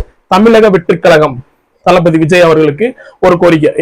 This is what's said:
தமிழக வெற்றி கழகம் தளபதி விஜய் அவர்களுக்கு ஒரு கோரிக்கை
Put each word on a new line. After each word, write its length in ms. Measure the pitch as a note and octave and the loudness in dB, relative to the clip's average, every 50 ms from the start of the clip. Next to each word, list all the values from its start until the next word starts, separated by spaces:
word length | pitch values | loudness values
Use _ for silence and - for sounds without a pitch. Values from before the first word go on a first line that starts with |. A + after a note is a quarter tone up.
| - - _ _ _ - F#3 | -12 -14 _ _ _ -4 -2
தமிழக 360 | F#3 G#3+ A#3 A3+ A3 G#3+ G#3+ F#3+ | 0 2 2 2 2 2 2 0
வெற்றி 220 | F#3 F3 - E3+ D#3+ - | 0 -2 -4 -4 -2 0
கழகம் 300 | - E3+ D3+ D3+ C#3+ C3 A#2+ - _ _ _ _ _ _ _ - | 0 2 2 0 -2 -4 -8 -18 _ _ _ _ _ _ _ -4
தளபதி 340 | F3+ F3 F#3 E3 F3 E3 D#3+ D#3+ | -2 -2 0 0 0 0 -2 0
விஜய் 220 | D3 F3+ F3+ F3 E3 | 0 0 2 2 2
அவர்களுக்கு 400 | D#3+ D#3 D#3 D3+ C#3+ C#3+ G#3+ B3 C4 - - - - _ - | 2 2 0 -2 -2 -2 -4 -6 -6 -10 -20 -20 -10 _ -2
ஒரு 120 | F#3 F3+ F3 F3+ | -2 0 0 0
கோரிக்கை 280 | F3 E3 D#3 D3+ D3 - - | 0 0 0 0 -2 -2 -2